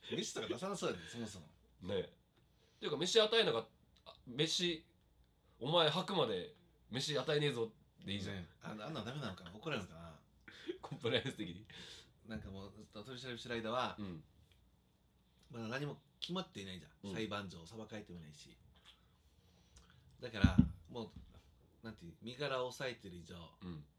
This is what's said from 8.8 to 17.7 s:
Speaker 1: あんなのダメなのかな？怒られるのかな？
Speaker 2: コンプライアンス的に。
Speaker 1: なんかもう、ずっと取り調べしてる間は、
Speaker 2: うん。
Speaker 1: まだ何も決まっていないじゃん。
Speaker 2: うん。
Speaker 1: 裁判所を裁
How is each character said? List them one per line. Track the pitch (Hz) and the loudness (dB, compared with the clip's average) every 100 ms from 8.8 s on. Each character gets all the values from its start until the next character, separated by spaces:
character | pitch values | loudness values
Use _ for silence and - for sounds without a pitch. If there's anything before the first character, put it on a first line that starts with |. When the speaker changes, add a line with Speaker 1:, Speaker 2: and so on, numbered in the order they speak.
Speaker 1:
あ | 113 | -6
ん | |
な | 156 | -4
の | 107 | -4
ダ | |
メ | 143 | -4
な | 120 | -4
の | |
か | 90 | -6
な？ | 87 | -12
怒 | 101 160 | -8 -2
ら | 131 | -2
れ | |
る | 92 | -4
の | |
か | 80 | -12
な？ | 85 78 - - - - - - | -16 -16 -20 -20 -20 -14 -8 -8
Speaker 2:
コ | - | -6
ン | 139 | -4
プ | 117 | 2
ラ | 123 | 2
イ | |
ア | 131 | 0
ン | |
ス | 110 | -6
的 | 90 | -8
に。 | 90 110 - - - - - 101 | -8 -12 -14 -14 -14 -18 -20 -10
Speaker 1:
な | 110 | -8
ん | |
か | 104 | -8
も | 98 98 | -10 -12
う、 | |
ず | 98 | -14
っ | 107 | -16
と | 107 | -14
取 | 110 123 | -10 -10
り | |
調 | 127 | -8
べ | 120 | -8
し | |
て | 120 | -4
る | 117 | -2
間 | 110 | 0
は、 | 123 117 95 | 2 0 0
Speaker 2:
う | |
ん。 | 98 82 - - - - - _ _ _ _ _ _ _ - | -6 -6 -12 -20 -20 -20 -20 _ _ _ _ _ _ _ -12
Speaker 1:
ま | 120 | -8
だ | 110 | -4
何 | 131 147 | -2 -4
も | - _ _ | -6 _ _
決 | - | -4
ま | 180 | -4
っ | 180 | -4
て | 107 | -8
い | 98 | -8
な | |
い | 92 | -10
じ | |
ゃ | 82 - 101 | -12 -12 -6
ん。 | |
Speaker 2:
う | |
ん。 | |
Speaker 1:
裁 | 98 110 | -4 -2
判 | 101 98 | -2 -4
所 | 85 | -10
を | |
裁 | 82 | -12